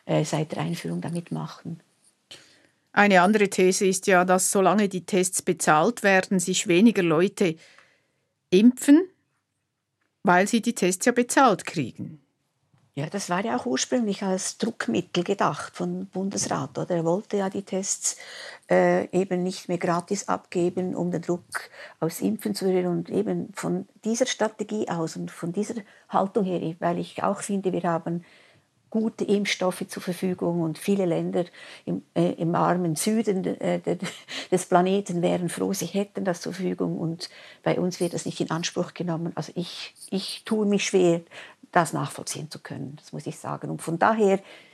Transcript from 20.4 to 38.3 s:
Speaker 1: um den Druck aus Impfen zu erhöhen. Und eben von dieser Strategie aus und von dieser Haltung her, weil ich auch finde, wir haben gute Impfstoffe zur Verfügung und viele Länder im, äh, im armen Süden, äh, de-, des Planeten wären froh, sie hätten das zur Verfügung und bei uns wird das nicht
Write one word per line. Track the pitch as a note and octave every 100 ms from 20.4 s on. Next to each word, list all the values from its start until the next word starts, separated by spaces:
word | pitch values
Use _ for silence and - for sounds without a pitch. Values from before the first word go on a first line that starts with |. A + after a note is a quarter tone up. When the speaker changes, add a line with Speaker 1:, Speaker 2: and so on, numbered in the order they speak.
| - F#3 F3 F#3 F#3 -
Speaker 1:
um | F3
den | E3+
Druck | E3+ F3 - - - - - -
aus | D#3+ E3
Impfen | G3+ G#3+ G#3+ G3+
zu | F#3+
erhöhen. | F#3 F3+
Und | E3+ E3+
eben | - G#3 F3 -
von | - E3+ F3 G3 _
dieser | G#3+ A3+ B3+
Strategie | - G#3+ - G#3 G#3+ -
aus | E3+ D#3+ F3+
und | E3+
von | - E3+
dieser | F3 G#3+ A#3+ - _ _
Haltung | F#3+ G3 A3+ F#3
her, | E3+ D#3+ E3+
weil | E3+ F3
ich | F3 -
auch | F#3+ G3
finde, | - G3+ F#3+
wir | F3
haben | E3+ E3 E3+ E3+ - - _ _ _ _ _
gute | A3 A3 - G#3+
Impfstoffe | G3+ G3+ - F#3 F3+ G3
zur | -
Verfügung | F#3 F3 F#3+ F3+ F3 F3
und | D#3+ D3+
viele | - G3+ F3+
Länder | E3 E3+ F#3+ F3 - - - -
im, | F3+ - E3+
äh, | F3
im | - E3 F3
armen | E3 F3+ F3 D#3
Süden, | - A3 G#3+ F#3+ F3
äh, | - F3+ F3
de-, | F3 F3 F3+ - - - -
des | F3+ -
Planeten | F3+ F#3 G3 G3+ F3
wären | F3 F3 F3
froh, | - F#3+
sie | G3 F3
hätten | G3 G3+ - F#3+
das | F3
zur | -
Verfügung | F3+ F3+ F#3 F3 E3+
und | E3 E3 - - - -
bei | D#3+ -
uns | F3+ F3+
wird | F3
das | E3+
nicht | -